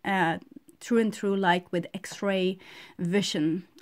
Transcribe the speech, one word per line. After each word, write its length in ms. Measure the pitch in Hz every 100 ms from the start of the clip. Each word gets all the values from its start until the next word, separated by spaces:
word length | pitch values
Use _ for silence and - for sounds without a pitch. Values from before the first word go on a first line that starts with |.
| -
uh, 320 | 190 165 175 - - - -
through 220 | - 233
and 140 | 220
through, 220 | - 202 196
like 340 | 185 180 180
with 160 | 175 175
X-ray 640 | - - - 202 190 185 185 - - - -
vision 680 | 175 196 180 170 156 180 - _